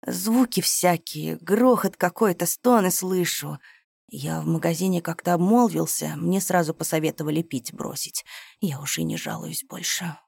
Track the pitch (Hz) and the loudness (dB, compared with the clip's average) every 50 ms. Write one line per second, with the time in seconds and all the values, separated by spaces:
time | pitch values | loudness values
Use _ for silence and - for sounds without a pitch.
0 | - - 180 180 185 220 226 254 254 233 - 190 175 - - - - 180 175 165 | -6 -6 -6 -4 0 2 4 4 4 4 2 -2 0 0 0 2 2 2 2 2
1 | _ - - 151 151 160 160 160 165 170 196 220 247 254 247 175 - 190 - _ | _ -8 -10 -8 -6 -6 -6 -8 0 0 2 6 6 6 6 6 2 -2 -2 _
2 | - 180 - - 226 208 175 - 175 170 - - _ 247 247 226 190 185 - - | -2 -2 0 2 2 2 2 0 -2 -4 -4 0 _ 4 6 6 6 4 0 0
3 | 185 185 185 185 175 170 - - 147 147 147 139 _ - - _ _ _ _ _ | -2 0 0 0 0 0 -2 -4 -6 -8 -10 -12 _ -20 -20 _ _ _ _ _
4 | _ _ - - 135 156 160 160 156 156 165 165 - 165 170 156 180 190 185 175 | _ _ -12 -8 -6 -4 -4 -2 0 0 -2 0 0 0 0 0 0 0 0 0
5 | 170 - 165 - - 175 175 170 175 190 226 247 247 220 160 160 165 156 - - | -2 -4 -8 -4 0 0 2 2 4 4 6 6 4 4 2 -2 -2 -2 -2 -4
6 | 160 151 156 147 165 170 185 196 190 - 185 180 170 151 160 _ - - - 160 | -4 -6 -6 -4 -2 0 0 0 0 2 2 2 2 0 -4 _ -4 -2 -2 0
7 | 156 160 - - 156 151 151 160 170 - - 127 - - - - - - - - | 0 -2 -4 -4 -6 -2 -2 -2 -2 -4 -6 -8 -8 -8 -12 -10 -10 -8 -8 -8
8 | - - - - - - - - - - - _ - 180 139 139 143 139 - 160 | -10 -8 -10 -12 -12 -12 -18 -18 -18 -20 -10 _ -4 -4 -4 -4 -6 -6 -4 -2
9 | 165 160 160 160 - 151 165 165 - 160 160 - - _ - 175 175 - - - | -2 -4 -4 -6 -6 -8 -8 -8 -10 -10 -10 -10 -10 _ -14 -8 -6 -4 -4 -4
10 | 180 175 151 - _ | -4 -6 -8 -10 _